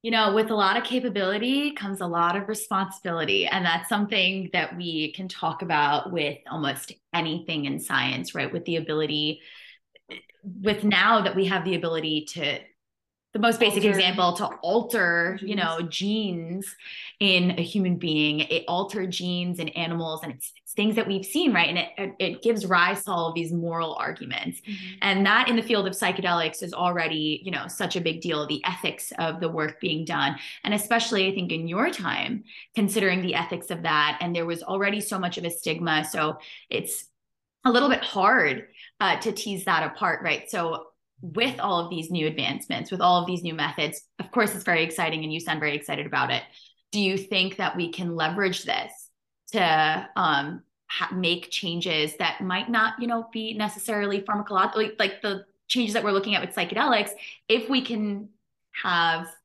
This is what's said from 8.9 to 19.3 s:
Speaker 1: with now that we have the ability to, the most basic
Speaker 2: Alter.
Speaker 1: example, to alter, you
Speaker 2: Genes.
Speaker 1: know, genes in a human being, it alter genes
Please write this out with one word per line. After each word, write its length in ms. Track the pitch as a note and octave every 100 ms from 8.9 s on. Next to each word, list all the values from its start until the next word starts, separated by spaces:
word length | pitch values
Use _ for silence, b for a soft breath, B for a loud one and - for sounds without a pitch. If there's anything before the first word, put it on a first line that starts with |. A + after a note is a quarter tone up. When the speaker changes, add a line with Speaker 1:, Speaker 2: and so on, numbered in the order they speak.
| D#3 D3+ D3+ D3+ D#3 B B B B _ _ _ - _ _
Speaker 1:
with 400 | G3+ F3+ G3 G#3
now 380 | G#3 F#3+ G3+ A3+
that 120 | B3+
we 120 | F#3 F#3
have 180 | F#3
the 100 | E3+
ability 520 | E3+ E3+ E3 D#3 D3+ D3+
to, 260 | E3+ D3 C#3 - _ _ _ _ _ _
the 80 | A3
most 200 | A#3 A3+
basic 240 | A3 G#3
Speaker 2:
Alter. 60 | G#3
Speaker 1:
example, 420 | F#3+ F3+ F#3 F3+
to 120 | E3+ G3+ -
alter, 760 | E3+ A3 A#3 A#3 F3+ E3+ E3+ F#3+
you 60 | G3
Speaker 2:
Genes. 100 | G#3
Speaker 1:
know, 240 | E3 E3
genes 960 | E3+ - G3 A3 G3+ F3 E3 F3+ G3 - B B B B
in 300 | G3+ F#3 F3+ F3+
a 40 |
human 340 | E3+ G#3 F#3 E3+
being, 440 | E3+ D#3 D3+ D3+
it 240 | D3 E3 -
alter 400 | F3 G3 G#3 F#3
genes 520 | F3+ F3+